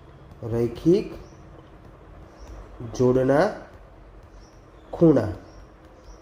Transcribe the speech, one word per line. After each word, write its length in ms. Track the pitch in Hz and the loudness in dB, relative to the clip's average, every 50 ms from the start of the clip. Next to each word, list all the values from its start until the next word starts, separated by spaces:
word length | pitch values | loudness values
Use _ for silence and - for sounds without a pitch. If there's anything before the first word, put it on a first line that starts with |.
| - - - - - - - - 117 110 | -20 -20 -20 -20 -20 -20 -18 -14 -10 -6
રૈખિક 540 | 113 117 120 117 - - - 160 180 214 - - - - - - - - - - - - - - - - - - - - - - - - - - - - - - - - - - - - 123 113 - - | -4 -2 -2 -4 -4 -2 0 2 2 2 0 -4 -12 -18 -20 -20 -20 -20 -20 -20 -20 -20 -20 -20 -20 -20 -20 -20 -20 -20 -20 -20 -20 -20 -20 -20 -20 -20 -20 -20 -20 -20 -20 -20 -18 -16 -16 -8 -2 0
જોડના 480 | 127 123 127 131 127 135 135 151 185 214 - - - - - - - - - - - - - - - - - - - - - - - - - - - - | 2 2 2 2 2 2 4 2 2 0 -2 -8 -16 -20 -20 -20 -20 -20 -20 -20 -20 -20 -20 -20 -20 -20 -20 -20 -20 -20 -20 -20 -20 -20 -20 -20 -20 -12
ખૂણા. 400 | - - 170 160 143 123 101 95 - - - - - - - - - - - - - - - - - - | -2 2 4 4 4 4 0 -4 -8 -12 -16 -20 -20 -20 -20 -20 -20 -20 -20 -20 -20 -20 -20 -20 -20 -20